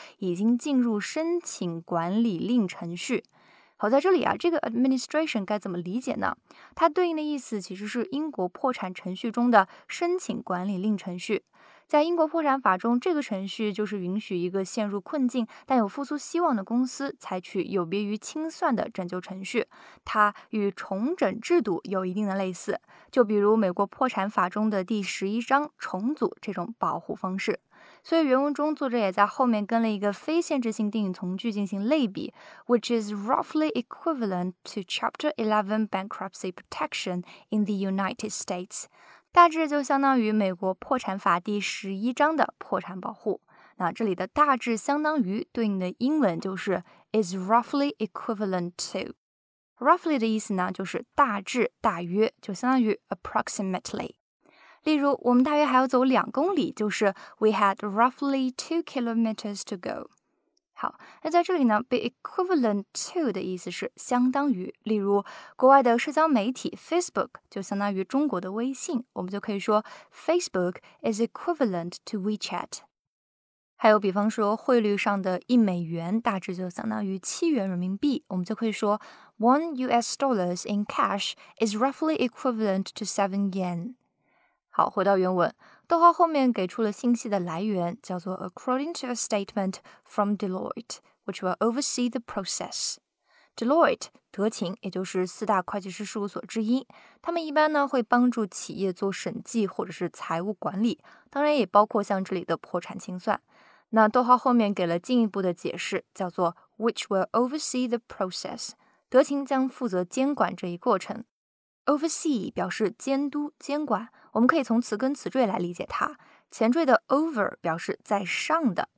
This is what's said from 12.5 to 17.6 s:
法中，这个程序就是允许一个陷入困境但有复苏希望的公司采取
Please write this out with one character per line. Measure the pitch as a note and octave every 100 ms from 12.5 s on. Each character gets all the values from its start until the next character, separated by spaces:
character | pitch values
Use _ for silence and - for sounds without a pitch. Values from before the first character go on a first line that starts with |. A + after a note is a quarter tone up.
| C4+
法 | A3 F#3
中， | A#3 A#3+
这 | F#4
个 | D#4
程 | C4 G3 F#3+
序 | - G#3+
就 | F#3+
是 | G#3 G#3
允 | F3+ G3
许 | - F3+
一 | F3
个 | G3
陷 | F#3 - G#3
入 | G3
困 | - D4+ B3
境 | B3+ A3+ - -
但 | C4
有 | G3+
复 | - C#4
苏 | D4
希 | - E4+
望 | F4 A#3
的 |
公 | F#3+ A#3 B3+
司 | - C#4 -
采 | - F#3
取 | F#3 G3